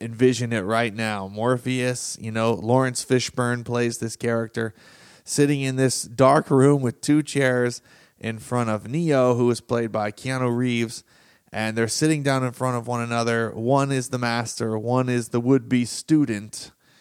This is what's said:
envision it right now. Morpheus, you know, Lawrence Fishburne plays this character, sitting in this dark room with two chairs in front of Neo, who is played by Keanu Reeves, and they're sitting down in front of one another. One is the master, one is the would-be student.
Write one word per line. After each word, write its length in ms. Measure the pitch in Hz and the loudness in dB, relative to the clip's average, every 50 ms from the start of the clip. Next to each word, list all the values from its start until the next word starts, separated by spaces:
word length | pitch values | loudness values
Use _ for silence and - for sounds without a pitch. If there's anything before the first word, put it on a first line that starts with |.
envision 500 | 110 117 113 110 127 127 127 110 123 117 | -10 -8 -2 4 4 4 4 4 0 -2
it 100 | 117 110 | -2 -2
right 320 | 92 98 113 113 120 113 98 | 0 0 0 0 0 0 -2
now. 360 | 110 113 110 107 101 95 95 | -4 -4 -2 -4 -4 -6 -8
Morpheus, 880 | 98 104 113 123 127 123 120 127 127 127 123 127 127 123 - - - - | -6 -2 0 0 0 0 0 -2 -2 -2 0 -2 -2 -4 -6 -10 -10 -10
you 120 | - 113 | -8 -6
know, 220 | 110 113 113 113 117 | -2 0 2 2 0
Lawrence 500 | 90 - 110 127 131 131 127 123 - - | 0 2 2 4 4 4 2 -2 -4 -2
Fishburne 600 | - 131 127 120 - - - 123 120 120 120 117 | 0 0 0 0 0 -4 -2 -2 -2 -2 -2 -4
plays 360 | 113 120 120 120 117 113 - | -4 -2 0 0 -2 -2 -4
this 180 | 117 113 - - | -8 -8 -8 -6
character, 560 | - 117 117 113 113 110 - 117 113 110 - _ - - - - - - - - _ | -4 -2 -2 -2 -4 -6 -6 -6 -6 -6 -6 _ -20 -20 -20 -20 -20 -20 -20 -20 _
sitting 380 | - - - 143 143 147 139 | -6 0 2 2 2 2 0
in 160 | 135 131 131 131 | -2 -2 0 2
this 260 | 131 131 - - - | 2 2 0 -2 -6
dark 480 | - 117 120 135 131 139 151 - - | -6 0 4 6 6 6 4 2 2
room 300 | 143 135 131 139 147 143 | 4 6 6 6 6 4
with 180 | 131 117 110 _ | 2 -2 -4 _
two 240 | - - 147 151 147 | 0 2 2 2 2
chairs 580 | - - 139 139 127 123 123 123 123 120 - _ _ - - _ _ _ _ | 0 0 0 0 2 2 2 0 -2 -2 -6 _ _ -20 -20 _ _ _ _
in 200 | - 110 113 110 | -8 -8 -8 -8
front 300 | - - 123 123 120 113 | -8 -4 -2 -2 0 0
of 200 | 107 107 - 110 | -2 -4 -4 -4
Neo, 460 | 127 165 175 160 143 131 127 123 123 | -4 -2 0 2 2 4 4 4 4
who 140 | 120 123 120 | 4 4 2
is 120 | 120 110 | 2 0
played 320 | - - 127 117 117 113 104 | -2 -4 -2 -2 -2 -2 -2
by 180 | 107 104 107 | -4 -4 -4
Keanu 420 | 104 - - 127 131 131 127 123 120 | -6 -8 -8 -6 -4 -2 -2 -2 0
Reeves, 500 | 120 127 123 120 117 117 113 113 - - _ _ _ _ _ _ _ _ _ | 0 0 0 0 0 -2 -4 -6 -10 -18 _ _ _ _ _ _ _ _ _
and 260 | - 107 110 110 110 113 | -8 -6 -4 -4 -2 0
they're 100 | 113 110 | -2 -2
sitting 360 | - - 156 156 160 151 139 | 0 0 0 0 0 0 0
down 200 | 139 135 131 127 | 0 0 0 0
in 80 | 127 | -2
front 260 | 120 - 127 127 123 120 | -4 -4 -4 -2 -2 -4
of 100 | 117 120 | -4 -4
one 140 | 123 120 | -4 -4
another. 500 | 117 117 117 117 117 117 117 113 113 110 | -4 -2 -2 -2 0 0 0 0 -2 -2
One 400 | - - 113 120 135 139 139 139 | -4 -4 0 2 2 2 2 2
is 180 | 139 131 123 - | 0 -2 -4 -4
the 80 | - 123 | -6 -4
master, 600 | 123 120 117 117 120 117 - - 120 113 110 110 | -2 -2 -2 -2 -4 -4 -6 -4 -4 -4 -4 -4
one 300 | 107 117 123 127 131 127 | -2 0 0 2 2 2
is 200 | 123 120 113 - | 0 -2 -2 -2
the 100 | - 120 | -2 0
would-be 460 | 120 123 135 135 117 113 127 123 120 | 2 4 4 4 2 2 0 0 0
student. 840 | 110 - - - - 156 156 147 120 110 104 107 107 - - - - - _ _ _ _ _ | -2 -4 -6 -2 2 4 4 4 2 0 -4 -6 -10 -14 -16 -16 -16 -20 _ _ _ _ _